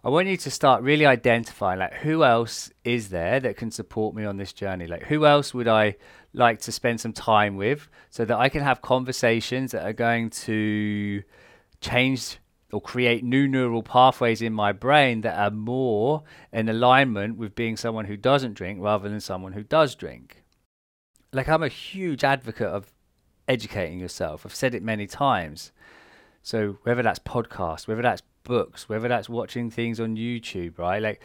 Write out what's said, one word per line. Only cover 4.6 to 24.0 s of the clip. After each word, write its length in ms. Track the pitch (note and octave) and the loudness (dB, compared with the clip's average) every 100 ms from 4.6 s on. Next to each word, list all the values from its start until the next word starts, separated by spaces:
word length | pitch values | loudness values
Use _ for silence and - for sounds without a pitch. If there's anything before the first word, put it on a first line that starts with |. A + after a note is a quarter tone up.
| G2 F#2 E2+ | -8 -6 -8
Like, 200 | - - | -10 -4
who 200 | D3+ D3+ | 4 6
else 260 | D3 C#3 | 6 2
would 160 | B2 A#2 | -2 4
I 280 | A2 G#2+ G2+ - - _ | 4 4 0 -18 -20 _
like 300 | - A#2+ A2 | 4 4 4
to 100 | - | -8
spend 300 | - B2 A2+ | -2 -2 -2
some 120 | A2+ | -6
time 420 | - - G#2+ G#2 G2 | -6 4 4 4 0
with 340 | G#2 D3 - _ _ | -2 -2 -8 _ _
so 120 | - A#2 | -6 -2
that 120 | A2 | 2
I 120 | C3+ | 2
can 120 | D3+ | 2
have 220 | C#3+ B2 | -2 -2
conversations 880 | - B2+ B2+ - A#2+ A2+ - B2+ C3 | 0 0 0 0 2 2 0 -4 -4
that 120 | G#2+ | -6
are 100 | F2+ | -6
going 360 | A2+ A#2 A#2 A2+ | -2 0 0 -2
to 920 | - - G#2+ G#2+ G#2+ G#2+ G#2 G2+ G2+ - _ - _ _ _ | -8 -4 -2 0 0 0 -2 -4 -6 -8 _ -20 _ _ _
change 560 | - B2 C3 C3 - - _ _ _ | 0 2 2 0 -6 -14 _ _ _
or 100 | G#2 | -8
create 420 | - B2+ A#2+ A#2 | -6 0 2 2
new 240 | B2 C3 C#3 | 2 2 2
neural 340 | C3 B2+ A#2 | 2 0 -2
pathways 600 | A2 B2 C3 - A#2+ A2 | 2 6 6 6 0 2
in 100 | A#2 | -2
my 200 | A2 G#2 | 0 0
brain 480 | G#2 B2 D3 C3+ A2+ | 0 4 4 4 2
that 180 | G#2+ F#2 | -2 0
are 100 | G2+ | 0
more 720 | G#2+ G#2+ B2+ C3 G#2 A#2+ D3+ D3+ - - | -2 -4 -2 0 2 0 0 -6 -20 -8
in 160 | A2+ A2 | -4 -2
alignment 680 | A2+ B2 C3 C3+ G#2 G#2 G#2+ | 4 6 6 6 0 -4 -6
with 180 | G#2+ A2 | -10 -4
being 200 | A2+ A2 | -4 -2
someone 300 | A#2 A2+ G2+ | -4 -4 -6
who 120 | G#2 | -2
doesn't 360 | B2 C#3 B2+ | 2 2 0
drink 260 | F#2+ F#2 G2+ | -8 -8 -4
rather 280 | G#2 G#2 G2+ | 0 0 -2
than 100 | G#2 | -8
someone 340 | - F#2 F#2+ | -8 -8 -8
who 100 | G2 | -12
does 320 | G#2 D#3 D3 - | 0 2 2 0
drink? 480 | D#2 B1 B1 - _ _ _ _ _ _ _ _ _ | -14 -14 -20 -20 _ _ _ _ _ _ _ _ _
Like, 160 | C3 C3 | -6 0
I'm 140 | D#3+ | 0
a 40 | D3+ | 0
huge 560 | - - F#3+ F3+ C#3 | -6 -14 -6 -6 0
advocate 440 | C#3 C#3 B2 - G#2+ | 0 0 -4 -6 -4
of 260 | G2+ G2 _ _ _ _ _ - | -4 -8 _ _ _ _ _ -2
educating 520 | B2+ A2 G#2 E2+ | -2 -2 -6 -6
yourself. 460 | F2+ | -6